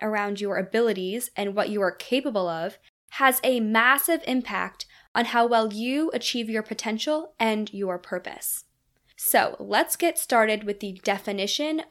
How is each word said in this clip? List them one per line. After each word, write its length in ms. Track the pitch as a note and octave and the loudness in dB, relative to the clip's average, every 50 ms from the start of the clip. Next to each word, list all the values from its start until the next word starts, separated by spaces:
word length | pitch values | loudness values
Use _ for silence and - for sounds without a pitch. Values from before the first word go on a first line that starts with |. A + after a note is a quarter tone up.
| G#3+ | -4
around 360 | G#3+ G#3+ G#3 G#3 G3+ G3+ G3 | -2 -2 -2 -2 -2 -4 -4
your 180 | G#3 G3+ G3 | -4 -2 -2
abilities 760 | - F#3 F#3+ - A3 A#3 A#3 G#3 F#3+ F#3 F#3 G3 A#3+ A#3+ - - | -2 -2 0 2 2 4 2 2 0 -2 -4 -4 -4 -6 -8 -6
and 200 | - G3+ G3+ G3 | -4 -4 -2 0
what 140 | G3+ G3 - | 0 0 0
you 120 | G#3 G#3 | 0 0
are 100 | G3 F3+ | 0 0
capable 560 | F#3 - - - A#3+ C4+ C#4 D4 A3 G3+ F#3 | 0 -4 -4 -2 0 0 0 0 -2 0 -2
of 300 | F3 E3 E3 E3 G3 - - _ _ _ _ _ _ - | -2 -2 -4 -4 -6 -8 -10 _ _ _ _ _ _ -2
has 260 | - C#4 C4 B3+ C4 - | 4 4 4 4 4 2
a 160 | C4 C4 A#3+ | 2 2 2
massive 640 | A3+ G#3+ A3 A3 A#3 B3+ C#4 C#4 - - E4 D#4+ - | 2 2 4 6 6 6 6 4 4 2 0 0 0
impact 580 | - B3+ B3+ B3 - G#3 F#3 F3+ F#3+ - - - _ _ - _ _ - | 0 -2 -2 -2 -2 -4 -4 -4 -6 -8 -12 -18 _ _ -20 _ _ -2
on 100 | - A#3+ | -2 0
how 220 | A#3 - A#3+ A#3 | 2 4 4 4
well 260 | A#3+ A#3+ A3+ A3 A3 G3+ | 4 4 4 2 2 -2
you 380 | G#3 A3+ B3 C4+ D4 D#4+ D#4+ - | -4 -4 -2 0 0 0 0 -2
achieve 340 | B3 A#3+ - - A#3+ A#3 | -4 -4 -4 -4 -4 -4
your 140 | A3 A3 G#3+ | -2 -2 -4
potential 720 | G#3+ - G#3+ - - - A3 A3 - D4+ D4+ D#4 E4 - _ - | -4 -4 -6 -6 -4 -4 -4 -2 -2 -2 -2 -2 -2 -6 _ -2
and 340 | A3+ A3 G#3+ G#3+ G#3+ G3+ - | 0 0 0 0 -2 -4 -6
your 240 | G3 G3 F#3 F3+ | -6 -4 -4 -4
purpose. 680 | F3 - - F#3+ F3+ - - - - - - - - - _ _ _ _ _ _ _ _ _ _ | -6 -6 -6 -6 -6 -6 -8 -12 -10 -8 -8 -8 -8 -10 _ _ _ _ _ _ _ _ _ _
So 380 | - - - - A3 - - - - | -8 -2 2 4 4 4 2 -2 -6
let's 360 | - G3 G#3 A#3+ E4 E4 - | -6 -2 0 0 0 0 0
get 240 | - F4 E4+ E4 - | 0 0 0 0 0
started 440 | - - B3+ A#3 A3 A3 G#3+ G#3 G#3+ | -2 2 2 4 4 4 2 -2 -2
with 160 | G3+ G3+ G3+ | -6 -6 -6
the 200 | G#3+ G3 F#3 F#3 - | -8 -10 -10 -6 -2
definition 760 | - G3 F#3+ - G#3+ G3+ G3 G3 G#3 - - D4 D#4 D#4 D#4 D#4+ - | -2 -2 -2 -2 -6 -4 -2 -2 -2 -2 -2 -2 -2 -2 -4 -4 -2